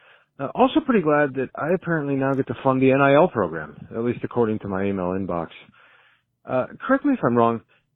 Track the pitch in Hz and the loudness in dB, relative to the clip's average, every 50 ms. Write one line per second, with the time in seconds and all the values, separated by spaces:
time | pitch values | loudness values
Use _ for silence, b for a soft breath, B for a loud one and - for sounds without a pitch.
0 | b b b b b b _ - 139 - - - 247 254 - 320 - - 240 202 | b b b b b b _ -12 -12 -6 2 2 2 4 2 0 0 2 2 2
1 | 156 156 147 147 147 139 127 135 127 - - - 131 156 185 180 - 170 165 156 | 4 4 2 2 2 0 -2 -6 -6 -6 -6 -8 -2 -2 -2 -2 -2 -4 -4 -2
2 | 143 143 139 135 135 135 135 131 131 - 117 - - 135 131 131 131 131 131 139 | -2 -2 -2 0 0 0 0 -2 -2 -4 -6 -2 0 0 2 4 4 4 4 4
3 | 139 139 139 143 180 180 - 117 92 80 80 80 78 - - - - - - 110 | 4 6 6 6 4 4 2 -2 -2 -2 -2 -8 -10 -12 -16 -20 -18 -12 -8 -4
4 | 117 123 113 - - - - 120 117 107 110 101 - 101 95 95 98 101 98 95 | -2 -2 -4 -4 -8 -6 -2 -2 0 0 -2 -4 -6 -6 -4 -4 -2 -2 -2 -2
5 | 90 90 92 98 98 87 87 85 80 - - - - - b b b b b b | -4 -4 -4 -4 -4 -4 -4 -6 -6 -8 -12 -20 -20 -20 b b b b b b
6 | b b b b b b _ _ _ 120 127 127 113 - - - - - 262 277 | b b b b b b _ _ _ -6 -4 -4 -4 -6 -10 -12 -2 -2 0 0
7 | - 285 262 - - 127 120 120 117 117 117 113 - _ _ _ _ _ _ | 2 -2 -2 0 0 2 4 4 4 2 2 -2 -8 _ _ _ _ _ _